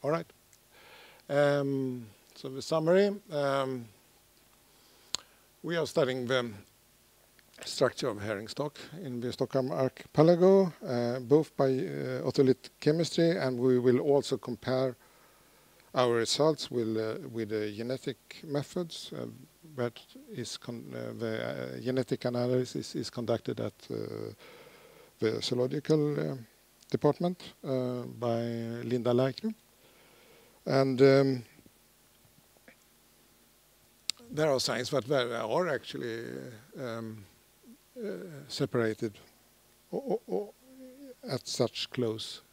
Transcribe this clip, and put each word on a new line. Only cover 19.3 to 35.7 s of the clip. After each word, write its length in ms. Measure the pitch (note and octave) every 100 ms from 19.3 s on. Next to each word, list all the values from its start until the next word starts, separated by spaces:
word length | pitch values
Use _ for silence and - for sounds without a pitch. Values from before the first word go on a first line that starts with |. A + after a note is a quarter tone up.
| A2+ C#3 _ E3 C#3+
that 240 | A#2+ - - C4 C#4+
is 240 | F#3+ A2+ -
con-, 340 | - A#2+ C#3
uh, 180 | B2 A#2 A2
the, 260 | A2+ A2
uh, 360 | A#2 - B1+ B2
genetic 440 | A#2 C3 B2 C3
analysis 680 | B2+ B2 B2 B2+ B2 - C3
is 160 | - A#2
conducted 500 | - A2+ A2+ - A2+
at, 140 | A2 - -
uh, 420 | A1 - G#1+ G#1+ - - - - - - - - _
the 240 | A2 A2+
zoological, 760 | - B2 B2+ D3 - D#3 D3 D3
uh, 160 | D#3+ C3+ A#2 _ _ _ -
department, 640 | C3 D3 C#3 F3 F3+ - -
uh, 380 | D3+ C3 B2+ B2 A#2+ A#2
by 220 | A#2+ A#2 A#2 A#2 A#2 A#2
Linda 300 | A#2+ B2 A#2
Lagerlöf. 420 | A#2+ C3+ C3 A3 G#3+ _ _ - - - - - - - _
And, 380 | - C3+ C3+ B2+
um, 420 | C#3 C#3 C3+ B2+ A#2 - - _ _ _ _ _ _ _ _ _ - _ _ _ _ _ _ _ _ _ _ _ _ _ - - -
there 160 | C#3+ D3+
are 120 | C3
signs 300 | B2+ A#2 A#2+
that 160 | C#3 A#2
there 260 | C#3+ A#2+
are 340 | A#2 A2+ C3+
actually, 560 | F3+